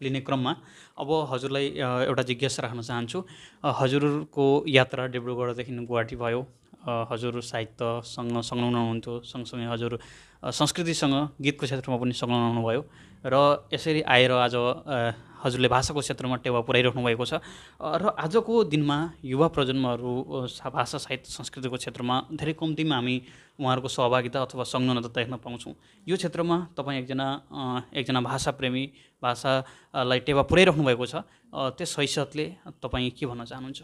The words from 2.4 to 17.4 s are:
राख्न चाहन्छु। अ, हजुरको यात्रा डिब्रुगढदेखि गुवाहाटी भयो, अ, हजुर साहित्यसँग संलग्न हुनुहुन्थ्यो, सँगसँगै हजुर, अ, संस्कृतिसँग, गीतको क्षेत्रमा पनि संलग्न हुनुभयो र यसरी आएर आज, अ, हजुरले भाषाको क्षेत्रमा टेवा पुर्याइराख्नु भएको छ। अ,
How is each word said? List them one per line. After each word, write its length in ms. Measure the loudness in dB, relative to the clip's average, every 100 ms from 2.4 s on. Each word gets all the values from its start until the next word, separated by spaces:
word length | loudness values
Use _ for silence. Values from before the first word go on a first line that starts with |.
| -2 -2
राख्न 200 | -6 -6
चाहन्छु। 420 | -6 -4 -4 -6 -8 -12 -20 -6
अ, 140 | -2 2
हजुरको 840 | 2 4 2 0 -4 2 4 4 6
यात्रा 380 | 6 6 0 -4
डिब्रुगढदेखि 680 | -4 -4 -4 -2 -4 -6
गुवाहाटी 440 | -8 -2 0 0 -2
भयो, 300 | -2 -2 -4 -12 _ -12 -6
अ, 200 | -4 -2
हजुर 300 | -4 -4 -4
साहित्यसँग 1000 | -6 -6 -6 -6 -4 -4 -8 -8 -6 -4
संलग्न 240 | -4 -2
हुनुहुन्थ्यो, 560 | 0 0 0 -2 -6 -10
सँगसँगै 440 | -10 -12 -10 -8
हजुर, 340 | -4 -4 -4 -6 -10 -20 -20 _
अ, 60 | -6
संस्कृतिसँग, 760 | 0 0 2 -2 0 2 2 0 -2
गीतको 260 | -2 -2 -2
क्षेत्रमा 300 | -4 -2 -2
पनि 160 | 0
संलग्न 220 | -2 0
हुनुभयो 500 | 2 2 2 0 0 -2 -12 -20 -12 2
र 420 | 6 6 4 0
यसरी 300 | -4 0 0
आएर 300 | 6 6 6
आज, 220 | 6 2
अ, 580 | 2 0 -2 -2 -2 0 -2 -10 -6
हजुरले 240 | -2 4 4
भाषाको 320 | 4 2 -2
क्षेत्रमा 360 | -4 -4 -4 -2
टेवा 240 | 0 0
पुर्याइराख्नु 440 | 4 4 4 4
भएको 200 | 2 0
छ। 100 | 0
अ, 60 | -4